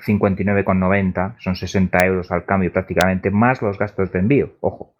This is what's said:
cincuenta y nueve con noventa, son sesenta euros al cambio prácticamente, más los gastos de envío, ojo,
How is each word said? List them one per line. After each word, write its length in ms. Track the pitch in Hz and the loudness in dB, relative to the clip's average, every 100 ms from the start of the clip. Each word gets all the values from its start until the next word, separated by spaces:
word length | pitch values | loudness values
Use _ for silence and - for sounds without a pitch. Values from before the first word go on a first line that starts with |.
cincuenta 400 | - 104 104 92 | -2 2 2 0
y 40 | 98 | 0
nueve 200 | 101 98 | 0 2
con 120 | 95 | 2
noventa, 600 | 92 98 95 90 92 - | 2 2 0 -2 -4 -6
son 160 | 95 92 | -6 -6
sesenta 500 | 92 98 90 90 92 | -4 0 0 2 2
euros 260 | 92 87 | 0 -2
al 120 | 87 | -4
cambio 300 | - 95 90 | 0 0 0
prácticamente, 580 | 95 92 85 92 92 98 | -2 -2 0 2 0 0
más 300 | 104 120 131 | 2 2 2
los 160 | 110 98 | -2 -4
gastos 340 | 104 - 92 | -4 -2 -2
de 80 | 90 | 0
envío, 380 | 101 139 73 - | 2 2 0 -4
ojo, 360 | 95 - - _ | -6 -6 -12 _